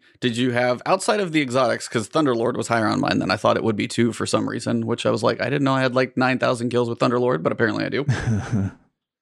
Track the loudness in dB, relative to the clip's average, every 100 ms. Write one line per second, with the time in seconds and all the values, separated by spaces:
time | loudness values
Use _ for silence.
0 | _ _ -2 0 0 2 0 0 0 0
1 | 0 0 0 0 0 2 0 0 -2 -4
2 | -2 0 2 2 0 -2 0 0 2 0
3 | 0 0 0 2 2 2 0 -2 -2 0
4 | 0 0 -2 -2 -2 -4 -2 -2 -2 -2
5 | 0 0 0 0 -2 0 0 2 2 0
6 | 0 0 0 2 0 0 0 0 0 0
7 | 0 2 2 0 -2 0 0 0 -2 -2
8 | -2 -2 0 -2 -2 -2 -2 -6 _ _
9 | _ _